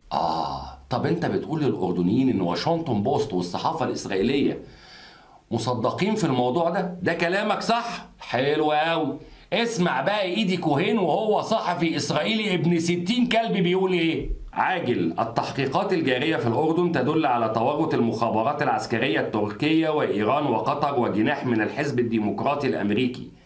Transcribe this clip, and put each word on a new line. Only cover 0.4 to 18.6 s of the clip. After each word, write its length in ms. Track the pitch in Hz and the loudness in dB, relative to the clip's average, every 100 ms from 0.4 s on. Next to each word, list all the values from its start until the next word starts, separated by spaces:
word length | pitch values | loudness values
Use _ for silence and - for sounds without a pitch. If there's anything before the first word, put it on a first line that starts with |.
| 73 - - - - | -4 -8 -12 -16 -4
طب 160 | - 143 | -2 0
أنت 200 | 170 131 | 0 0
بتقول 340 | - - 156 | -2 -2 -2
للأردنيين 680 | 135 98 90 90 87 123 131 | 0 0 0 0 2 4 2
إن 100 | 101 | 2
واشنطن 640 | 87 85 - 165 165 104 | 0 0 0 -2 0 -2
بوست 300 | 113 147 - | 0 0 0
والصحافة 520 | 90 87 92 143 165 104 | -2 -4 -4 -2 -2 -2
الإسرائيلية 760 | - - 95 113 143 123 - - - - - - - - - - | -4 -4 0 2 2 0 -2 -10 -20 -20 -20 -20 -20 -20 -20 -4
مصدقين 640 | 117 131 120 117 - 196 | -2 -2 -2 -2 0 0
في 100 | 214 | 0
الموضوع 460 | 160 127 123 170 165 | 0 2 2 2 0
ده؟ 280 | 190 180 - | 0 -4 -4
ده 100 | 156 | -2
كلامك 480 | 165 170 190 214 196 | 0 0 0 0 -2
صح؟ 440 | - 233 226 - - - | 0 0 -2 -8 -14 -18
حلو 520 | - 120 143 156 151 | -4 0 2 2 2
أوي. 460 | 151 160 165 139 131 - - - | 2 2 0 -2 -6 -12 -20 -4
اسمع 480 | 190 226 175 175 131 | -2 0 0 0 2
بقى 220 | 180 208 | 0 0
إيدي 340 | 185 180 190 180 | 0 0 0 0
كوهين 420 | 151 143 208 233 | 0 2 2 2
وهو 420 | 170 175 220 190 | 2 0 2 0
صحفي 540 | - 220 175 160 165 151 | 2 0 0 0 0 0
إسرائيلي 580 | - 147 185 220 202 | 0 0 0 0 0
ابن 240 | 180 160 170 | 0 2 2
ستين 480 | 170 175 175 247 240 | 2 0 0 2 2
كلب 260 | 220 226 | 2 2
بيقول 400 | 180 170 185 185 | 2 2 2 2
إيه؟ 380 | 180 165 135 - - - | 2 2 0 -4 -6 -6
عاجل، 600 | - 143 180 - - - - | -2 0 0 -2 0 0 -2
التحقيقات 720 | - - - 135 127 170 202 | -2 -2 -4 -2 -2 0 0
الجارية 440 | 180 131 123 151 156 | 0 2 0 0 0
في 100 | 117 | 0
الأردن 460 | 117 160 165 175 | 0 2 2 2
تدل 340 | 156 123 160 143 | 2 2 2 2
على 220 | 120 110 | 2 2
تورط 460 | 113 123 147 147 | 2 2 0 0
المخابرات 680 | 135 117 107 113 107 123 147 | 2 0 0 0 2 0 0